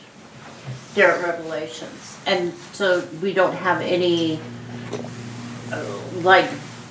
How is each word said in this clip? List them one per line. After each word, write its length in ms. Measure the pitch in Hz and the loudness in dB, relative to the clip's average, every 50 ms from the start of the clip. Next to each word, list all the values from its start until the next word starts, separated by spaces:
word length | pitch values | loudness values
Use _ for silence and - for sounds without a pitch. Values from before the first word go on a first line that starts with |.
| - - - - - - - - - - - - - 131 - - - - - | -18 -20 -20 -20 -20 -20 -20 -18 -18 -18 -16 -14 -10 -10 -10 -10 -12 -4 4
there 180 | 202 190 175 | 6 8 8
at 100 | - 175 | 8 4
Revelations? 960 | 175 170 165 165 160 160 160 151 156 160 - - 160 151 143 131 - - - - - | 0 -2 -2 -4 -4 -6 -4 -6 -6 -6 -8 -10 -10 -12 -12 -14 -14 -16 -14 -6 0
And 280 | 185 190 180 175 170 165 - - - | 0 2 2 2 -2 -4 -6 -14 -14
so 340 | - - 202 185 180 175 143 - - 160 | -4 0 4 4 4 4 2 -4 -8 -2
we 140 | 190 196 170 | -2 0 4
don't 200 | 185 180 156 - | 4 4 4 2
have 280 | - 185 180 170 160 | 0 0 0 0 2
any, 580 | 156 - 180 175 180 175 170 170 165 160 156 151 - - - - - - - - - - - - - - - - - - - - - - - - - - | 2 0 2 2 4 4 4 4 2 0 0 -2 -6 -10 -12 -12 -12 -12 -10 -10 -8 -8 -6 -6 -8 -8 -10 -10 -10 -10 -10 -10 -10 -10 -10 -10 -8 -8
uh, 140 | - 151 - - - - - - 180 180 | -6 -6 -6 -6 -6 -8 -8 -8 -6 0
like, 260 | 165 190 190 180 - - - - - - - - - - | 6 8 8 8 8 4 -2 -6 -10 -12 -14 -14 -14 -14